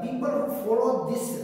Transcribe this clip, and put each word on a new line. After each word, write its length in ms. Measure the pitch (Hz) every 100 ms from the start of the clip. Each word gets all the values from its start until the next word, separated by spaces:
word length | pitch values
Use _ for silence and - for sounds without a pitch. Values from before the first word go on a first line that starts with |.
people 280 | 240 254 -
who 360 | - - -
follow 440 | 208 226 - - -
these 320 | - - -